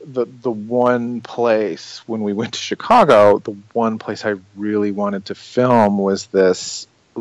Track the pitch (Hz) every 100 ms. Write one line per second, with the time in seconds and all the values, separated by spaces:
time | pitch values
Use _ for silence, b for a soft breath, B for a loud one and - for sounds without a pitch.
0 | - 127 117 127 123 110 104 123 123 123
1 | 120 120 110 - 117 110 104 80 - -
2 | - 113 104 101 117 - - - - 233
3 | 175 113 104 101 - 101 104 117 113 110
4 | - 104 110 101 95 98 104 107 104 101
5 | 101 98 98 98 - - 127 120 104 101
6 | 98 98 - 98 92 90 - - - _
7 | _ -